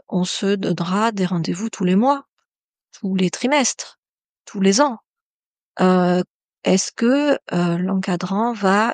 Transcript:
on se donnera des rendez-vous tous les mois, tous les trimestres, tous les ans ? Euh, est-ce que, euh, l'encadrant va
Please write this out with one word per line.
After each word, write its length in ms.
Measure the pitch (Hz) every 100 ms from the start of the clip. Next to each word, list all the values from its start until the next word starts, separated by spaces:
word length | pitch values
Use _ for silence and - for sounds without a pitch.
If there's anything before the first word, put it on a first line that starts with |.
| -
on 160 | 180
se 320 | 180 - 196 196
donnera 560 | 190 170 170 196 226
des 140 | 202 180
rendez-vous 440 | 175 160 175 220
tous 140 | -
les 120 | 185 190
mois, 300 | 254 277 - _ _ _ _ _ _
tous 220 | - 190 190
les 160 | 180
trimestres, 680 | - 247 285 247 - - _ _ _ _ _ -
tous 160 | 202
les 200 | 190 196
ans ? 180 | 294 220 _ _ _ _ _ _ _ -
Euh, 400 | 185 180 180 180 180 _ _ _
est-ce 280 | - 190 -
que, 460 | - 233 277 294 269 -
euh, 260 | 175 175 170
l'encadrant 760 | 185 190 190 175 180 196 240
va 400 | 220 196 202 226